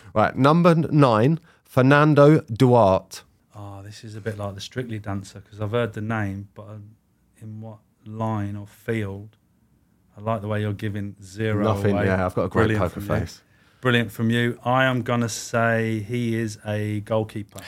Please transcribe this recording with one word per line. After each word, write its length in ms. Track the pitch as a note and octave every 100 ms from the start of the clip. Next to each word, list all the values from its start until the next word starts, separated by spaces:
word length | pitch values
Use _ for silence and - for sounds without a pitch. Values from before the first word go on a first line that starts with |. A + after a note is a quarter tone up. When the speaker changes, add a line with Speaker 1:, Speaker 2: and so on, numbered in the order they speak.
| G2+ G#2+
Speaker 1:
Right, 200 | G#2 -
number 320 | C3+ E3 F3
n-, 160 | E3 D#3
nine, 480 | D3+ C#3 G#2+ B2 D#3+ - _
Fernando 720 | _ - B2+ C#3+ D3+ C#3+ C#3+ D#3
Duarte. 800 | - A2 C3 A#2+ G2+ F#2+ - - - _ _ G#2
Speaker 2:
Oh, 260 | G2+ G2
this 220 | G2+ G#2
is 100 | A2+
a 60 | G#2+
bit 180 | G#2+ G#2
like 160 | G2+
the 60 | F#2+
Strictly 400 | - B2+ A#2+ A2
dancer, 400 | G#2 G2+ G2 G2+
'cause 200 | - G#2
I've 120 | G#2
heard 200 | A#2+ A#2
the 60 | G#2+
name, 440 | G#2+ A2 G2+ G2 G2+
but, 140 | - G#2
um, 220 | G#2+ G#2 G#2+ _ _ _ _
in 180 | A2 G#2+
what 180 | A2 G#2+ _ _ G#2+
line 480 | A2 A2 A2 G2+
or 140 | G#2 G2+
field? 640 | _ - A2+ G2+ G2 G#2+ _ _ _ _ _ _ _ _ -
I 40 |
like 200 | G#2 A2+
the 60 | G#2
way 140 | G#2+
you're 120 | G#2+
giving 440 | G2 A2 G2+ G2+ G2
zero 440 | F#2+ G2 A2 G#2
Speaker 1:
Nothing, 320 | G#2+ G2+ G2+ G2+
Speaker 2:
away. 100 | G2+
Speaker 1:
yeah, 180 | F#2+
I've 100 | F#2 -
got 80 |
a 40 | F#2
great 180 | - A2
Speaker 2:
Brilliant 120 | G#2+ F2+
Speaker 1:
poker 80 | -
Speaker 2:
from 140 | G2 D#2
you. 40 |
Speaker 1:
face. 180 | E2+ - _ _ _ _
Speaker 2:
Brilliant 320 | B2+ A#2+ A2
from 180 | - A2+
you. 260 | A#2 A#2+ A#2+
I 200 | A#2+ B2+
am 180 | C3 B2+
gonna 260 | A2 A#2+ A#2
say 720 | - - A#2+ A#2 A2+ A2+ A2 G2+
he 300 | A#2+ A#2+ A2+
is 220 | A2+ G2+
a 360 | G#2+ G#2+ G#2 G#2+
goalkeeper. 580 | G2+ A2 A2 A2 G2 -